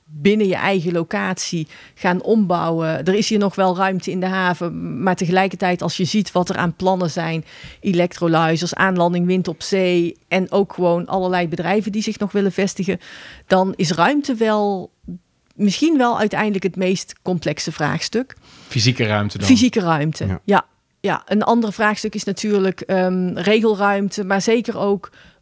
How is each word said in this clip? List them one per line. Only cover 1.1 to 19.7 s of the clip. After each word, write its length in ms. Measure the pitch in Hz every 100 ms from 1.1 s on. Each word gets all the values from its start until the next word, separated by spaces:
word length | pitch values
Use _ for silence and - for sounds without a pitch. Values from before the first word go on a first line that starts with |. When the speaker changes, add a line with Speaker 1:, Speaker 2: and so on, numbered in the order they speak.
| 202 196 185 - 170 156 - -
Speaker 1:
gaan 280 | - 180 180
ombouwen. 800 | - 220 190 175 165 165 160 160
Er 100 | 160
is 140 | 196 -
hier 100 | 214
nog 160 | 202
wel 220 | 180 190 180
ruimte 340 | 190 190 180
in 100 | 185
de 60 | 185
haven. 760 | 190 185 175 175 160 175 151
Maar 140 | 185 180
tegelijkertijd, 640 | 165 185 190 180 185 180
als 140 | 170 -
je 80 |
ziet 280 | 185 214 202
wat 160 | 180 175
er 80 | 190
aan 180 | 175 -
plannen 340 | 185 190 180
zijn, 340 | 175 165 160 151 - - - 220 170
elektrolyzers, 800 | 175 - 175 165 165 165 170
aanlanding 520 | - 190 185 175 175 175
wind 220 | 185 185
op 140 | 160
zee 540 | - 196 185 180 170 - _
en 220 | 185 180
ook 200 | 202 196
gewoon 340 | - 180 170 175
allerlei 420 | 190 185 180 175
bedrijven 440 | 156 170 202 214
die 100 | 208
zich 160 | 214 214
nog 140 | 202
willen 200 | 208 196
vestigen, 460 | 180 190 - 185 170 - - - - -
dan 260 | 185 190 -
is 140 | 160
ruimte 420 | 165 175 294 285
wel 560 | 233 220 214 208 190 180 _ - 175 - _ _
misschien 420 | - 202 185 311 311
wel 200 | 240 240
uiteindelijk 440 | 214 185 214 196
het 120 | 190 175
meest 360 | 185 190 - -
complexe 500 | - 180 151 151 -
vraagstuk. 600 | 160 147 156 - 220 262 - - - -
Speaker 2:
Fysieke 360 | 123 110 120 113
ruimte 320 | 104 104 -
dan? 80 | 196
Speaker 1:
Fysieke 340 | 254 247